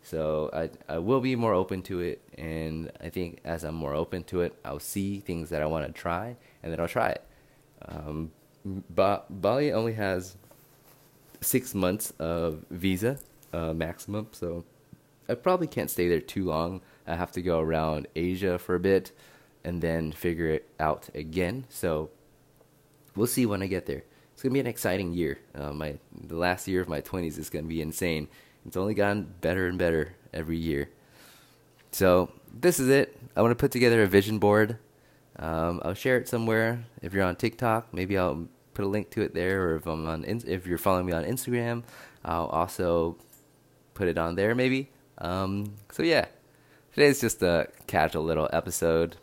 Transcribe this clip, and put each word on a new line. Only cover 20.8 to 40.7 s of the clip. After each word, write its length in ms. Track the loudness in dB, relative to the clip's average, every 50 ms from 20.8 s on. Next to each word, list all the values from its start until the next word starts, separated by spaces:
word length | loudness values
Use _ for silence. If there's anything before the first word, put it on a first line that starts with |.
| 0 0 0 -2 -6 -12 -10
again. 500 | -10 -10 -4 -2 -2 -2 -2 -2 -6 -10 -12
So 420 | -10 -4 -2 -2 0 -2 -4 -6 -12 _ _ _ _ _ _ _ _ _ _ _ _ _ _ _ _ _ _ -12 _
we'll 120 | 0 0
see 200 | 2 4 2 2
when 160 | 2 2 0
I 40 | 0
get 200 | 0 -2 -2 -2
there. 180 | -4 -6 -6 -8 -16 -20 -20 _ _
It's 100 | _ -4
gonna 120 | -2 0 0
be 60 | 0
an 60 | 0
exciting 460 | -2 -4 -2 -2 0 0 0 -2 -2
year. 260 | 0 0 0 0 -2 -4 -10 _ -12
Uh, 180 | -8 -8 -6
my, 260 | -6 -6 -6 -6 -8 -10 _ _
the 240 | -20 -18 -14 -8 -4
last 300 | -2 0 0 0 0 -2
year 140 | -2 0 0
of 80 | 0 0
my 120 | -4 -6
twenties 380 | -6 -6 -6 -4 -4 -4 -6 -8
is 120 | -10 -8
gonna 160 | -8 -8 -6
be 160 | -4 -4 -4
insane. 460 | -4 -4 -4 -2 -2 0 0 -2 -4 -8 -14 -20 -20 -20 _ _ _
It's 100 | -8 -4
only 180 | -2 -2 0 2
gotten 400 | 2 2 2 2 0 -4 -6 -10 -2
better 260 | 0 0 2 2 2
and 120 | 0 0 2
better 360 | 2 4 4 2 0 -2 -6 -20 _ -10 -8
every 220 | -6 -4 -2 -2
year. 340 | -2 0 0 0 -2 -2 -6 -10 _ _ _ -20 -20 -20 -20 -20 -20 -20 -20 _ _ _ _ _ _ -20 _
So 380 | 0 4 6 8 8 6 6 2 -4 -20 -20 -20
this 260 | -8 2 4 4 4 4
is 100 | 4 6
it. 300 | 6 6 4 2 -4 -18 -20 -6 2
I 60 | 4
wanna 120 | 4 4 4
put 160 | 4 2 0
together 320 | 4 6 6 6 8 8
a 40 | 6
vision 320 | 8 8 6 6 6 0 4
board. 400 | 6 6 6 6 4 4 0 -8 -10 _ _ _ _ _ _ _ _ _ _ -8
Um, 420 | -6 -4 -2 0 0 0 -2 -2 -4
I'll 100 | -4 -6
share 240 | -2 0 2 2 2
it 100 | 0 -2
somewhere. 560 | -4 -2 0 2 2 2 2 0 -2 -4 -8 -14 -16 -12
If 120 | -10 -4 0
you're 100 | 2 2
on 120 | 2 2
TikTok, 560 | 0 -2 -2 -2 0 0 2 2 0 0 -4 -6
maybe 240 | -4 -2 0 2 2
I'll 300 | 2 2 0 -2 -6 -10 -14 _ _ _ _
put 100 | -4 -2
a 40 | 0
link 220 | 0 -2 -4 -4
to 120 | -2 -2
it 120 | -2 -2 0
there. 340 | -2 0 0 0 2 2 0
Or 80 | 0
if 100 | -2 -2
I'm 200 | -4 -4 -4 -2
on, 180 | -4 -4 -4 -4
in-, 200 | -4 -6 -6 -4
if 200 | -4 -6 -4 -2
you're 120 | -4